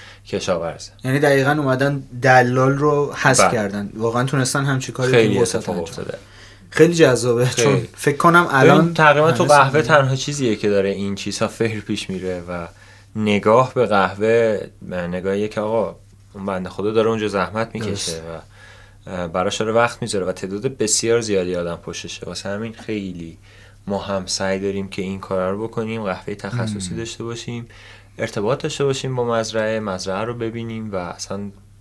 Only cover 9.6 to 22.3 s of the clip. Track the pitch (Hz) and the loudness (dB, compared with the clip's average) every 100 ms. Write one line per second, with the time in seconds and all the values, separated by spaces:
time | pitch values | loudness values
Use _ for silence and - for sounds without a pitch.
9.6 | 135 143 156 151 135 131 - 143 127 104 | 6 4 4 4 4 0 -4 -2 0 0
10.6 | 107 101 98 95 98 98 - 95 110 - | 0 2 0 -2 -4 -4 -6 -4 -4 -2
11.6 | 117 110 101 104 - 95 92 90 87 87 | -4 -2 -6 -6 -6 -6 -6 -6 -8 -10
12.6 | 85 - - - - 107 107 101 107 117 | -10 -14 -20 -20 -14 -4 0 2 6 4
13.6 | 127 - 110 101 92 98 107 117 113 104 | 4 0 2 2 0 0 2 4 2 0
14.6 | - - 90 90 87 90 92 101 107 107 | -6 -14 -10 -8 -6 -4 -2 -2 -2 -4
15.6 | 107 113 92 87 - - - 101 98 95 | -2 -2 -2 -6 -20 -20 -20 -10 -6 -6
16.6 | 90 - 101 110 110 113 107 98 90 107 | -6 -4 0 2 2 0 -2 0 -2 -4
17.6 | 113 113 104 101 - 82 82 80 - - | -6 -6 -6 -6 -6 -8 -10 -14 -16 -20
18.6 | - - - - - 92 87 90 92 - | -20 -20 -20 -20 -12 -8 -4 -2 -2 0
19.6 | 110 113 117 - 117 101 90 92 95 98 | 0 2 2 0 -6 -4 -4 -6 -8 -6
20.6 | 127 135 110 - 117 117 110 95 90 87 | -6 -2 -2 0 2 0 2 0 0 -4
21.6 | 87 82 - 85 87 - - | -4 -8 -10 -12 -12 -12 -12